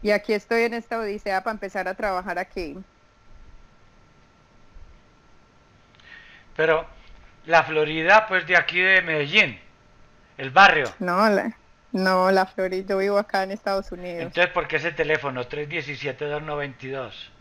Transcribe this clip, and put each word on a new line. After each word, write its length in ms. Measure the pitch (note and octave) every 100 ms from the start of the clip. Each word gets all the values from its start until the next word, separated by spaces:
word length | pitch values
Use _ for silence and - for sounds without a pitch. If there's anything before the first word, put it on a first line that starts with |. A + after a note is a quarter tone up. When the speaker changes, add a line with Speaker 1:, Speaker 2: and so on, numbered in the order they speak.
Speaker 1:
Y 80 | G#3
aquí 220 | G#3 G3+
estoy 280 | G#3+ - A#3
en 100 | A#3
esta 260 | A#3 A3+ A3+
odisea 420 | G#3+ G#3 - F#3+
pa' 80 | F#3+
empezar 380 | G#3+ G3 G3 F#3
a 60 |
trabajar 440 | F#3+ G#3+ F#3 F#3 F3
aquí. 380 | F#3 - E3 E3+ G3 _ _ _ - - - - - _ - _ _ _ _ _ _ _ - - - - _ _ _ - _ _ _ _ _ - - - - - -
Speaker 2:
Pero 320 | - D#3+ D#3+ E3 - - - - - -
la 160 | E3
Florida, 640 | D3+ D#3 D3+ D#3+ D#3+ G#3 G#3+
pues, 180 | F#3 D#3+
de 100 | F3+
aquí 220 | - F3
de 220 | F#3 F#3+
Medellín, 560 | F3 D#3 C#3+ F#3 F3+ G#2+ - _ _ _ - _ _ -
el 120 | C3
barrio. 420 | C3+ G3 D#3 B2+ -
Speaker 1:
No, 280 | F3+ F3+ A3
la, 280 | G3+ - - _ _ _
no, 380 | F#3 F#3+ F#3 F#3
la 160 | F#3+ F#3+
Florida, 400 | - F#3 F#3 F#3+
yo 100 | G3
vivo 200 | G3 G3+
acá 240 | G#3 G3
en 80 | F#3+
Estados 400 | G3+ - G3 G3
Unidos. 340 | F3 F3+ E3+ E3+
Speaker 2:
Entonces, 260 | E3+ F3
¿por 160 | F3 D3
qué 80 | D#3
ese 160 | D#3+
teléfono, 540 | D#3+ D3+ D#3 D3 B2+ B2
tres 200 | D3 D3
diecisiete, 580 | E3 C#3 C#3 C#3+ B2+ D3
dos 160 | D3
no 140 | D#3 D3
veintidós? 760 | C#3+ B2 C3 C3+ A#2+ - - _